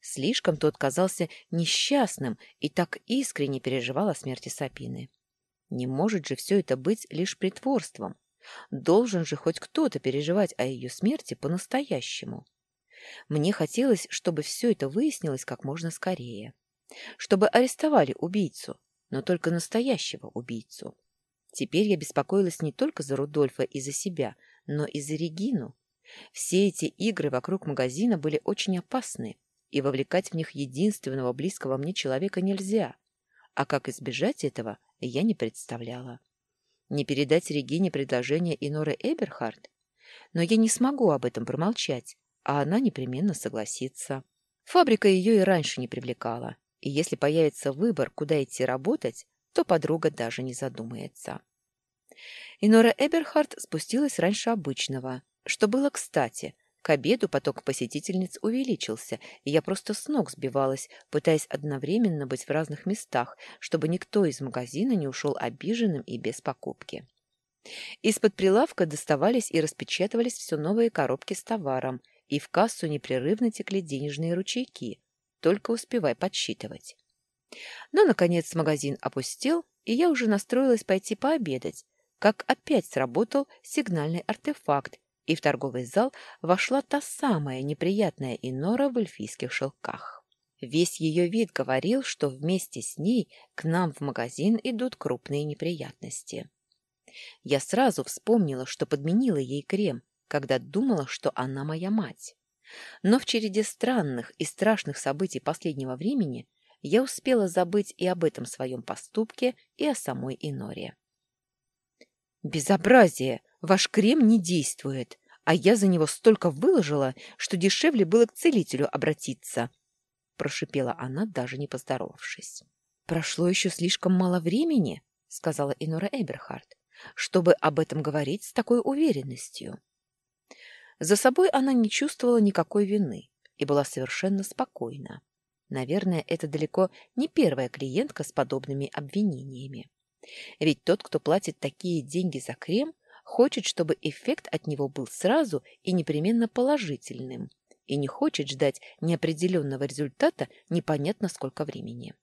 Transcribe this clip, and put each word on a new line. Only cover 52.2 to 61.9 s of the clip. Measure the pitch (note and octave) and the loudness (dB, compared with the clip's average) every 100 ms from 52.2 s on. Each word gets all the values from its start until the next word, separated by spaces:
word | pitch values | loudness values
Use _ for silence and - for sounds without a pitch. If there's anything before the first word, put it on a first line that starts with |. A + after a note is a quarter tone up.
| - - - - | -20 -18 -20 0
Инора | G#3 A3+ A3+ - | 8 10 8 6
Эберхард | D4 E4 D#4 D#4 D4 - | 2 2 2 2 2 -2
спустилась | - D#3+ - A#3 D4 - | -6 -6 -2 0 0 2
раньше | E3+ G#3 - | 0 2 0
обычного, | A3+ C#3+ C3+ - C3+ C3 B2+ _ _ - | -2 -2 -4 -4 -4 -6 -8 _ _ -10
что | - G#3 | 0 2
было | B3 C#4 | 4 0
кстати. | - - - B2 - D2 - _ _ | -2 -2 0 0 -2 -12 -12 _ _
К | - | 0
обеду | D3 C3 A#3 - | 2 4 2 2
поток | C#3 - - | 0 -2 -4
посетительниц | - C3+ A#2 D3 - F#3 F#3 - | -4 -4 -4 -6 -4 -4 -4 -4
увеличился, | G#3+ A#3+ C4 G#3 - A2 - - - - | -2 -2 -2 -2 -4 -8 -8 -10 -12 -12
и | - | 0
я | D3+ | 0
просто | - F#3+ - | 2 -6 -4
с | G#3+ - | -8 -2
ног | D4 F#3+ | -2 -2
сбивалась, | - C3+ C3+ C3+ C3+ - - _ | -4 -4 0 0 -2 -8 -18 _
пытаясь | D3+ - D#3 - | -2 2 2 0
одновременно | C#3+ D3 C#3 C#3 | -6 -4 -4 -2